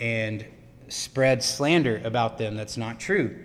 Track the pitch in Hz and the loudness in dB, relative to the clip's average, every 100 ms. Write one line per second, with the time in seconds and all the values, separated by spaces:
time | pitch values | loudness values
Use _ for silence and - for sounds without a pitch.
0 | 117 113 110 107 107 - - - - - | -2 -2 -2 -4 -8 -18 -20 -20 -12 -10
1 | - - 131 127 - - 143 170 135 110 | -6 2 4 4 0 0 4 4 4 2
2 | 113 120 113 - 110 104 107 - 113 117 | 0 0 0 0 -4 -4 -6 -6 -6 -6
3 | - 196 117 - | -2 0 0 -2